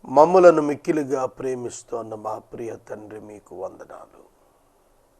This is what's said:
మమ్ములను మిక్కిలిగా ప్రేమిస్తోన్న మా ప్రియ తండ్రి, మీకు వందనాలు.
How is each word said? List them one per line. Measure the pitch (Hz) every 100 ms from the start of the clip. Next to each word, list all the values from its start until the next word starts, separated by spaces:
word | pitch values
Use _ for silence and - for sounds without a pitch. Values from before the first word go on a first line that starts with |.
మమ్ములను | - 131 160 185 175 160
మిక్కిలిగా | 147 147 - 156 139 135 127
ప్రేమిస్తోన్న | - 131 127 120 - - 117 110
మా | 110 107 110
ప్రియ | 113 113 117 107
తండ్రి, | - 107 107 107
మీకు | 104 104 _ 87
వందనాలు. | 92 - 76 - - - _ _ _ _ _ _ _ _ _ _